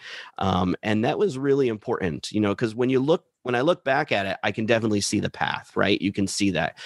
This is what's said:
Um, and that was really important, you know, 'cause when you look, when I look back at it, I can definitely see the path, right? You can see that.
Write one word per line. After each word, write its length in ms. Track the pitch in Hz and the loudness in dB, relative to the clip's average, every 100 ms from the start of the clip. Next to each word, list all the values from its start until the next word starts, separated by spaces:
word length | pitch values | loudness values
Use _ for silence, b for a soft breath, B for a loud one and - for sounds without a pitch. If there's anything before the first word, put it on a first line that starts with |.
| B B B - | B B B -4
Um, 360 | 95 92 92 - | 0 2 0 -2
and 220 | 107 107 | 0 0
that 140 | 120 - | 0 0
was 180 | 202 131 | -2 -2
really 320 | 139 139 127 | 0 2 2
important, 640 | 107 - 113 92 71 - | -2 -4 -4 -2 -4 -4
you 80 | 107 | 0
know, 140 | 104 | 0
'cause 200 | 101 117 | 0 -2
when 140 | 110 123 | -2 0
you 120 | 131 | 2
look, 260 | 135 175 - _ | 2 0 -2 _
when 120 | 123 120 | -2 0
I 60 | |
look 200 | 147 180 | 2 0
back 300 | - 135 151 | 0 0 0
at 120 | 110 | 0
it, 120 | 98 - | 0 -2
I 80 | 107 | -4
can 140 | 104 110 | -2 2
definitely 340 | 113 113 104 | 2 2 0
see 180 | 98 104 | 0 0
the 100 | 95 | -2
path, 440 | - - - - | -2 -2 -2 -4
right? 260 | - 98 101 | 0 2 2
You 120 | 95 | 0
can 160 | 104 98 | 0 -2
see 220 | - 101 | 0 0
that. 280 | 82 80 - | 2 -2 -6